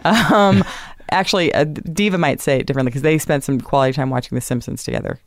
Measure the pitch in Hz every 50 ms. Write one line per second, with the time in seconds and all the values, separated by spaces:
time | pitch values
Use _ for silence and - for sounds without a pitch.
0 | - 160 208 233 196 170 - 214 202 196 190 196 190 - - - - - - -
1 | - - - 185 190 - - 190 170 147 - - 151 156 147 - - - 156 190
2 | 208 208 185 180 165 143 131 - - 156 135 131 - - 135 135 131 123 120 135
3 | 147 156 160 156 - - 156 139 - - 139 123 117 - - 139 135 131 131 147
4 | 135 131 131 127 - - 131 127 - - 127 120 - - 131 123 - - - -
5 | - - - - _